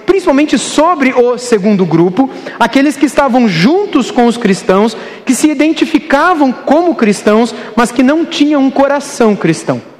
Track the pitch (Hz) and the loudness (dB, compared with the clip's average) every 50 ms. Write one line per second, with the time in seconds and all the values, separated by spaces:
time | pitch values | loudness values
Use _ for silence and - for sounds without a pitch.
0 | - - 349 392 - - 277 269 302 294 302 220 - - - - 208 - - 285 | 0 0 0 0 2 2 2 2 2 2 0 -2 -2 -2 0 0 2 2 2 2
1 | 269 262 254 247 240 240 247 214 - - 233 208 180 220 208 185 190 160 165 165 | 0 0 2 2 0 0 0 -4 -2 -2 -2 0 2 0 2 2 0 0 2 2
2 | 170 190 185 220 269 262 - - - - - - 233 220 - 269 277 302 - - | 0 2 2 0 -2 -2 -4 -12 -14 -14 -4 -4 -4 0 0 0 0 0 -2 -2
3 | 302 262 - - 285 269 226 254 240 214 175 160 170 247 339 392 415 - - 294 | -6 -2 0 0 0 2 2 2 2 2 2 2 2 2 2 0 -2 0 -2 -2
4 | 220 - - 254 240 240 220 240 240 185 190 - - - 190 196 214 233 - - | -2 0 0 0 2 2 0 0 0 -2 -2 0 0 0 2 2 2 0 -2 -6
5 | - - - - - - 254 - - 302 302 262 294 320 320 - 311 - - 277 | -14 -14 -16 -10 -4 -4 -2 0 0 0 0 0 0 0 0 0 -2 0 0 -4
6 | - - 277 277 311 359 370 294 294 262 233 - - - 269 320 359 339 254 - | 0 0 0 2 2 2 2 2 0 0 0 -4 -2 0 0 2 2 0 0 0
7 | 233 208 196 - - 214 208 220 240 226 - - - - - 226 240 233 240 - | 0 0 0 0 2 2 4 4 2 0 -4 -12 -14 -4 -2 -2 -2 0 0 0
8 | 262 254 302 330 320 330 - - 285 294 302 277 269 269 - - 277 269 277 285 | 2 2 2 0 -2 -4 0 0 0 2 2 2 0 0 2 2 0 2 0 -4
9 | - - - - 240 214 202 190 - 165 160 - - - 135 120 - - - | -4 -10 -2 0 2 2 2 0 -2 -2 -2 -2 -4 -6 -6 -6 -8 -14 -20